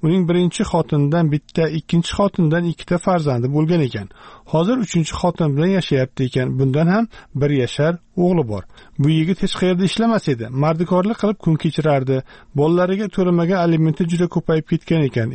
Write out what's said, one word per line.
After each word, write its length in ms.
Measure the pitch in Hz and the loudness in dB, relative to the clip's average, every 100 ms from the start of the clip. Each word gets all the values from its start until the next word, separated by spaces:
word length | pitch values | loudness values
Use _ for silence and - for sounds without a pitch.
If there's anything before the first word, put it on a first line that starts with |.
| 160 | 0
uning 160 | 185 170 | 2 2
birinchi 340 | 175 180 - 214 | 2 0 0 -2
xotinidan 540 | 170 - 151 143 170 160 | -2 0 0 2 2 2
bitta, 300 | 151 - - 160 160 | 0 -4 -2 -2 -2
ikkinchi 340 | - 170 - - | -2 -2 0 0
xotinidan 460 | 202 - 156 165 175 | 0 0 0 0 -2
ikkita 240 | 160 - 175 - | -6 -4 -2 0
farzandi 440 | 180 147 123 123 147 | 0 0 -2 0 0
bo'lgan 260 | 156 175 135 | 0 2 0
ekan. 180 | 107 98 - - - - | -4 -12 -16 -20 -20 -4
Hozir 240 | 160 180 254 | -2 0 0
uchinchi 300 | 202 170 156 - | 0 0 -2 -2
xotin 280 | 180 170 160 139 | -2 0 0 0
bilan 140 | 175 190 | 0 0
yashayapti 420 | - 135 131 - 131 | 0 0 -2 -2 -4
ekan. 200 | 131 127 131 | -2 -2 0
Bundan 300 | 135 139 165 | 0 2 2
ham 100 | 202 233 - - 139 | 2 -2 -6 -12 -4
bir 100 | 143 143 | 0 0
yashar 300 | 123 - 151 175 _ - | 0 0 -2 -2 _ -2
o'g'li 200 | 180 180 120 | 2 2 0
bor. 120 | 101 - - - - | -4 -10 -18 -10 -2
Bu 60 | 143 160 | 2 2
yigit 200 | 160 196 | 0 0
hech 120 | 190 - | -2 -2
qayerda 240 | 185 180 190 | 0 2 0
ishlamas 340 | - 226 220 - | 0 0 0 0
edi. 140 | 120 110 127 | -4 -4 -2
Mardikorlik 560 | 151 160 175 180 190 226 | 0 0 0 0 0 0
qilib 160 | 208 214 | -2 -2
kun 100 | - 160 | 0 0
kechirardi. 540 | 160 151 151 139 131 131 - - - 139 | 0 -2 0 0 0 -2 -4 -14 -8 -2
Bolalariga 480 | 151 175 180 196 208 - | 2 2 0 -2 -4 -2
to'lamagan 420 | 180 175 170 190 | 2 2 2 0
alimenti 380 | 170 160 160 156 175 | 2 2 2 0 -2
juda 160 | 170 175 | 0 -2
ko'payib 320 | 170 - 160 - | -2 0 -2 0
ketgan 320 | 165 - 165 139 | -4 0 0 0
ekan. 200 | 123 113 | 0 -4